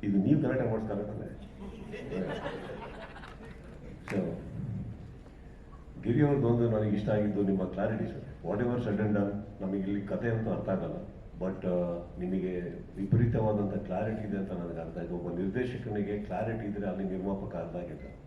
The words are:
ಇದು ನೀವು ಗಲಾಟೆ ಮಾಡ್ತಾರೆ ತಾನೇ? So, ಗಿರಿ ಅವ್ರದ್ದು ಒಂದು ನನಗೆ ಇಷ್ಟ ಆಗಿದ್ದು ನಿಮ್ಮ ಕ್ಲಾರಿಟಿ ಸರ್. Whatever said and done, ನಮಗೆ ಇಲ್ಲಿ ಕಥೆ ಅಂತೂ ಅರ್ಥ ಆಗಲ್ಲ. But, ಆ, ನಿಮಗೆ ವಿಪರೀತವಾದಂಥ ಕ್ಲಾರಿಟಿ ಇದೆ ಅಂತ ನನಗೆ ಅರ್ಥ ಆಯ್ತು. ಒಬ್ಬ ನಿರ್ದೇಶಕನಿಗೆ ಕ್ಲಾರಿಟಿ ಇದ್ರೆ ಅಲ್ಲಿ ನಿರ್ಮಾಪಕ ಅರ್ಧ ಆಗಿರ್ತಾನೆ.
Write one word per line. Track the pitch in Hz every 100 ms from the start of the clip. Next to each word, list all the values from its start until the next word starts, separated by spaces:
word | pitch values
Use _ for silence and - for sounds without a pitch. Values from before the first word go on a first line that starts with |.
ಇದು | 107 98
ನೀವು | 95 151
ಗಲಾಟೆ | 123 113 117
ಮಾಡ್ತಾರೆ | 110 107 98
ತಾನೇ? | 104 - - - - - - - - - - 95 92 - - - - - - - - - - - - - - - - - -
So, | 196 175 - - - - - - - - - - - - - - - - -
ಗಿರಿ | - 120 147
ಅವ್ರದ್ದು | 139 117
ಒಂದು | 120 117
ನನಗೆ | 107 107 98
ಇಷ್ಟ | -
ಆಗಿದ್ದು | 107 104 98
ನಿಮ್ಮ | 98 95
ಕ್ಲಾರಿಟಿ | 92 95 110 110
ಸರ್. | - - - - 85
Whatever | 104 120 117
said | 110 101
and | 104 101
done, | 98 - - -
ನಮಗೆ | 95 98
ಇಲ್ಲಿ | 95 101 98
ಕಥೆ | 95 117
ಅಂತೂ | 110 110
ಅರ್ಥ | 90 -
ಆಗಲ್ಲ. | 95 - - - - - -
But, | 92
ಆ, | 95 90 90 87 87 - -
ನಿಮಗೆ | 90 95 90 90 87 85 - -
ವಿಪರೀತವಾದಂಥ | 98 110 117 113 107 104 98 92
ಕ್ಲಾರಿಟಿ | - 92 104 107 101
ಇದೆ | 98
ಅಂತ | 95
ನನಗೆ | 92 85 80
ಅರ್ಥ | 80 85
ಆಯ್ತು. | 85
ಒಬ್ಬ | 87 82 85
ನಿರ್ದೇಶಕನಿಗೆ | 95 110 123 - 117 104 98 104
ಕ್ಲಾರಿಟಿ | - - 110 113 104
ಇದ್ರೆ | 98 98
ಅಲ್ಲಿ | 92
ನಿರ್ಮಾಪಕ | 95 92 98 98 - 87
ಅರ್ಧ | 82 87
ಆಗಿರ್ತಾನೆ. | - 76 - -